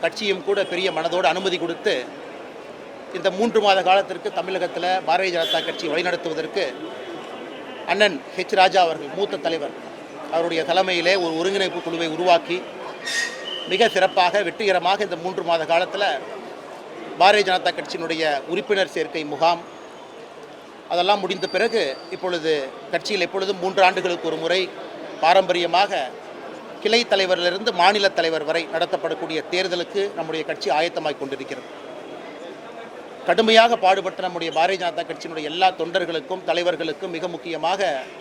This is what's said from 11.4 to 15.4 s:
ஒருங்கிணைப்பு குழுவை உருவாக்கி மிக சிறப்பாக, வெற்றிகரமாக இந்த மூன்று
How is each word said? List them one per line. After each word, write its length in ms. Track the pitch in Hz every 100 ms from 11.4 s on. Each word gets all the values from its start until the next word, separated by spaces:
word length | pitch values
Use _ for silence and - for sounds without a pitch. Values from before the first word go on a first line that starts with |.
ஒருங்கிணைப்பு 400 | 175 196 185 175 170
குழுவை 220 | 165 165 156
உருவாக்கி 400 | 180 170 151 170 - - - - - - - - - - -
மிக 160 | - 226 190
சிறப்பாக, 460 | 185 190 180 196 180
வெற்றிகரமாக 560 | - 180 180 175 202 202
இந்த 100 | 165 170
மூன்று 180 | 185